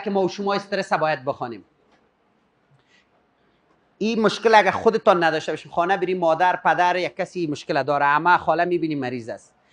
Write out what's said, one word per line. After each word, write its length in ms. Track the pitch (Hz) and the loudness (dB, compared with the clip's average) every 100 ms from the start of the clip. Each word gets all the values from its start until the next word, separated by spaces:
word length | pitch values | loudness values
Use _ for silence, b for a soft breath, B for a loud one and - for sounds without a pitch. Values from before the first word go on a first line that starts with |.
که 60 | 208 | 0
ما 120 | 196 | -2
و 60 | 180 | -2
شما 260 | - 196 | -2 -4
استرس 380 | 196 196 196 185 | -4 -4 -6 -2
باید 320 | 175 156 147 | -2 0 -2
بخوانیم؟ 400 | 135 127 127 104 - _ _ _ _ _ _ _ _ _ _ _ _ _ _ _ _ _ _ _ _ _ _ - | -4 -6 -8 -12 -18 _ _ _ _ _ _ _ _ _ _ _ _ _ _ _ _ _ _ _ _ _ _ -6
این 220 | 214 233 | -2 0
مشکل 340 | 214 - 226 | 0 0 4
اگه 160 | 214 185 | 4 4
خودتان 540 | - 226 214 220 180 | 2 2 2 2 4
نداشته 280 | 165 156 160 | 2 0 -4
باشین، 200 | 156 147 | -8 -6
خانه 240 | - 170 196 | -2 0 0
برین، 220 | 180 185 | -2 0
مادر، 380 | 170 160 180 175 | 0 2 2 2
پدر، 400 | 175 160 180 180 | 0 2 2 0
یک 200 | 160 - | -4 -6
کسی 240 | 175 180 | -8 -6
این 100 | 160 | -6
مشکل 320 | 143 - 151 | -6 -4 -2
داره، 220 | 131 143 | 0 0
عمه، 320 | 143 147 170 170 | 2 2 4 2
خاله 280 | - 160 | 2 0
می‌بینی 300 | 175 175 156 | 0 -2 -2
مریض 340 | 143 127 123 113 | -4 -6 -8 -10
است. 260 | 98 - _ _ | -14 -16 _ _